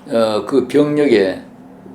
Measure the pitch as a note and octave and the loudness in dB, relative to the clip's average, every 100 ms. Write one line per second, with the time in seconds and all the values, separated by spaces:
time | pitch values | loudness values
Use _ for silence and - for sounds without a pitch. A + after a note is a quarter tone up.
0 | - A2+ A2 G#2+ - C3+ - C#3 D3 D3+ | -6 -2 0 -2 0 -2 0 0 0 0
1 | C#3+ A2 F#2 E2+ - - - - - | 2 2 2 -2 -12 -20 -20 -20 -20